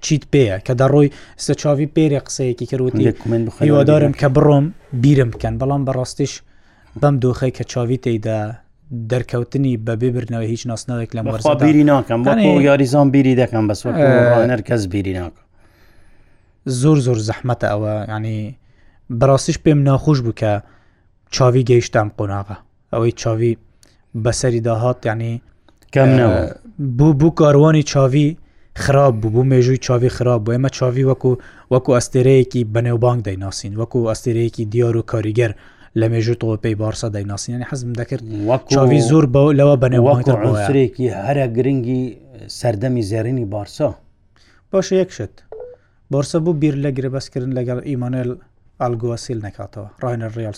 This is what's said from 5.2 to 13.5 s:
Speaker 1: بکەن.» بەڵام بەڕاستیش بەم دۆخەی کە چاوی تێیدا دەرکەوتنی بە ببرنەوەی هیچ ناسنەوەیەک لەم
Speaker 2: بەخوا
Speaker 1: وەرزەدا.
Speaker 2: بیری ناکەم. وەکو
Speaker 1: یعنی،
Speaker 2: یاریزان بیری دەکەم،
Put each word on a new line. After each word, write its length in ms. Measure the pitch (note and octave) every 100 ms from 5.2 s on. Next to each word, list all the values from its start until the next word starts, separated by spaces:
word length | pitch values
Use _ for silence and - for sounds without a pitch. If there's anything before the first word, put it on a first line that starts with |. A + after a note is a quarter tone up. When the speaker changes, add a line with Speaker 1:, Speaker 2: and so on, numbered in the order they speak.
| B2
Speaker 1:
بکەن.» 240 | A2 A#2 A2+
بەڵام 220 | C3 C#3+ C3
بەڕاستیش 440 | B2+ B2+ - G#2+ - _ _ _ _ _ -
بەم 140 | D3 C#3
دۆخەی 280 | B2+ A#2+ C3 -
کە 80 | A#2+
چاوی 280 | - A#2 B2+
تێیدا 340 | B2+ A2+ G#2+ A2 G#2+ A2+ _ _ _ B2 A2+
دەرکەوتنی 640 | B2 A#2+ B2 A#2+ C#3 C#3 A#2+ A2+
بە 80 | A2+
ببرنەوەی 480 | B2 A#2+ A2+ A#2 A2+
هیچ 100 | A#2 B2
ناسنەوەیەک 400 | A2+ - B2 A2+ A#2
لەم 80 |
Speaker 2:
بەخوا 260 | A2 A2 A#2
Speaker 1:
وەرزەدا. 140 | C#3+
Speaker 2:
بیری 200 | D3 D3+ D3
ناکەم. 300 | C#3+ D3+ C#3+ A#2+
وەکو 120 | A3+
Speaker 1:
یعنی، 260 | G3+ C#3+ C#3
Speaker 2:
یاریزان 380 | C#3 C3+ C#3+ C#3
بیری 200 | C3+ C3 B2+
دەکەم، 240 | B2